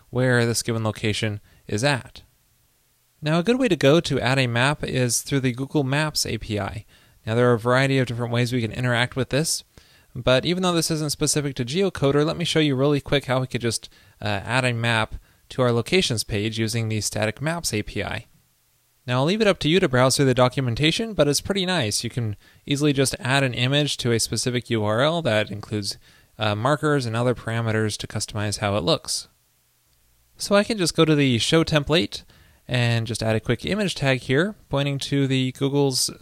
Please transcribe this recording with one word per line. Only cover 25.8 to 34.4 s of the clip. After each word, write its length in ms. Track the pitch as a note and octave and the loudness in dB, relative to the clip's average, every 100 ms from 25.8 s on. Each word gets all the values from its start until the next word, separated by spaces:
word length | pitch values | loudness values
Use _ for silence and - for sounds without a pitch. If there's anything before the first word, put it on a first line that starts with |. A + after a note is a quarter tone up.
| G2+ - - _ _ - | -6 -10 -16 _ _ -4
uh, 180 | A2 G#2 | -2 0
markers 500 | B2+ D3 D#3 C#3+ A#2+ | 0 2 2 0 0
and 100 | A2+ | 0
other 180 | B2 | 0
parameters 640 | A#2 - A#2 A#2 A2 G#2+ - | 0 -4 -2 0 0 0 -4
to 100 | - | -8
customize 520 | G#2+ - G#2+ G#2 - | -8 -6 -4 -4 -2
how 160 | G2+ G2+ | 0 0
it 60 | |
looks. 440 | E3 D3+ - - - _ _ _ _ _ _ _ _ _ _ - | 0 -2 -2 -8 -8 _ _ _ _ _ _ _ _ _ _ -10
So 180 | - G3+ | 0 2
I 80 | |
can 140 | G#3 A3 | 2 0
just 180 | E3 - | 0 4
go 100 | D#3 | 4
to 100 | D3 | 4
the 240 | C3+ A#2 | 4 2
show 240 | - D#3+ | 2 2
template 600 | D#3+ D#3 C#3 D3 G#2 - - - - _ - | 4 0 2 0 0 -8 -16 -20 -20 _ -4
and 400 | B2+ A#2+ A#2 A2+ | 0 2 0 -2
just 160 | A2 | -4
add 120 | A2 A2 | 0 0
a 40 | |
quick 260 | - A#2+ D3 | 0 -2 -2
image 300 | G3+ F#3+ - | -2 -2 -2
tag 260 | C#3 B2+ | 0 0
here 340 | - C3+ | 0 0